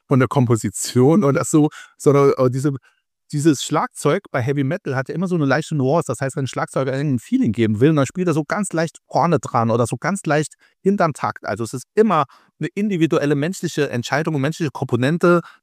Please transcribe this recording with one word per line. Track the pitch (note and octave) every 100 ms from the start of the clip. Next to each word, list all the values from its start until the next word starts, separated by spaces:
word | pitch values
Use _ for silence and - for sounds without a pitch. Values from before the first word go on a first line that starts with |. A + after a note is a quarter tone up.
| -
von | C3
der | B2+
Komposition | C#3+ B2 A#2 G#2+ - - B2 B2+ C#3
oder | C#3+ C3+
so, | A#2+ D#3+ D3+ - - -
sondern, | D3+ C#3 C#3 -
äh, | B2+
diese, | C3 D3 C3+ _ _ _ _ -
dieses | D3 D#3 C#3
Schlagzeug | - D3+ B3 - D3+ F3+ -
bei | C#3+
Heavy | A#2+ C#3+
Metal | C3 F3 - C3
hat | C3
ja |
immer | D#3+ F#3
so | F3
eine |
leichte | C#3 C3 - D3+
Nuance. | B2+ E3 -
Das | A#2+
heißt, | C3+ D3
wenn |
ein | C3
Schlagzeuger | C#3+ D3 E3 C3+
irgendein | C3 D3+ B2
Feeling | - C4 G3+
geben | G#2 A2 G#2+
will, | C#3
dann | D#3 C3+
spielt | - F3+
er |
so | D#3
ganz | D3 F3 G3+
leicht | E3 E3 - _
vorne | C#3+ D#3 D3+
dran | - A#2+ A2+
oder | A#2 A#2
so | C3
ganz | D3+ G3 -
leicht | D3+ D3+ _ _ _
hinterm | F#3+ G3+ E3+
Takt. | - A2 - -
Also | G#2
es | A2+
ist | B2+ -
immer | - A3 E3 C#3 _ _ -
eine | D3+
individuelle | - G#3+ F3+ D#3+ D#3+ C#3+ C#3+
menschliche | D3+ F#3+ E3+ - C#3+
Entscheidung | A#2+ - C#3 E3
und | D3+
menschliche | C#3 D#3+ D#3+
Komponente | - C3 A#2 B2+ E3+ F3+ F3 - -